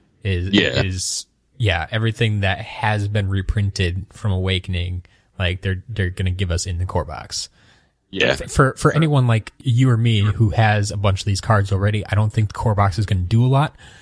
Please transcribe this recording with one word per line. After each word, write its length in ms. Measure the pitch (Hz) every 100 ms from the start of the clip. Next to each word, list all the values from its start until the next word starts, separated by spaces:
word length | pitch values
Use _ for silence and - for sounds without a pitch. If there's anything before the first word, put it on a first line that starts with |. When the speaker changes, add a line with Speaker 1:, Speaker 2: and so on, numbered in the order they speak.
| _ _
Speaker 1:
is, 260 | 98 87 92
Speaker 2:
Yeah. 320 | 101 76 65
Speaker 1:
is, 460 | 95 92 - - - _ _ -
yeah, 260 | 107 87 78
everything 480 | 110 113 - 110 107
that 180 | 98 101
has 480 | - - 110 107 101
been 220 | 104 95
reprinted 800 | 98 95 110 101 - 90 92 -
from 200 | - 107
Awakening, 720 | 92 92 92 - 87 90 90 - _ _ -
like, 240 | 92 92
they're, 220 | 98 92 -
they're 220 | 107 92
gonna 220 | 92 92
give 180 | 90 92
us 160 | 85 -
in 140 | 87
the 60 | 90
core 180 | 90 73
box. 440 | 71 - - - _ _ _ _ _ _
Speaker 2:
Yeah. 200 | 95 123
Speaker 1:
F-, 220 | 131 -
for, 220 | - 131
for 40 | - -
Speaker 2:
Sure. 40 | 151
Speaker 1:
anyone 320 | 160 139 123
like 260 | 113 - -
you 300 | 135 120 131
or 80 | 113
me 240 | 117 107
who 280 | 101 95 110
has 400 | 113 107 104 101
a 60 | 101
bunch 240 | 101 95
of 40 | -
these 160 | 98
cards 300 | - 104 98
already, 320 | 95 101 104 -
I 80 | 101
don't 180 | 107
think 160 | 113 107
the 40 | -
core 160 | 113 101
box 220 | 101 98
is 80 | 101
gonna 160 | 92
do 240 | 87 113 127
a 20 |
lot. 280 | 135 151 - - -